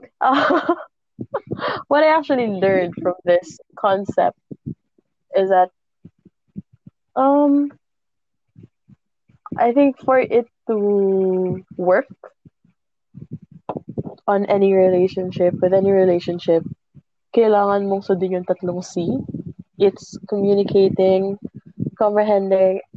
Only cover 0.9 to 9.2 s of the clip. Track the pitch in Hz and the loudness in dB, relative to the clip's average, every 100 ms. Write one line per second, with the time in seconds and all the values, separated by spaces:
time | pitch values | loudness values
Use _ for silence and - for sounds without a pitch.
0.9 | _ _ - - - - - 571 - - | _ _ -18 -12 -12 -10 -10 -8 -8 -2
1.9 | 285 311 320 285 269 233 196 196 190 175 | 2 4 2 0 -2 -2 0 0 2 -2
2.9 | - 175 180 175 175 175 - - - 214 | -4 -6 -4 2 0 0 -16 -20 -4 -2
3.9 | 196 196 - 180 - _ - - - _ | -2 -2 0 0 -2 _ -16 -14 -16 _
4.9 | _ _ _ _ 190 190 185 180 _ _ | _ _ _ _ -2 2 4 2 _ _
5.9 | _ - _ _ _ _ - - _ - | _ -20 _ _ _ _ -20 -20 _ -20
6.9 | _ _ - 269 285 294 285 285 - _ | _ _ -2 2 2 2 2 -2 -8 _
7.9 | _ _ _ _ _ _ - - _ _ | _ _ _ _ _ _ -20 -20 _ _
8.9 | - _ _ | -20 _ _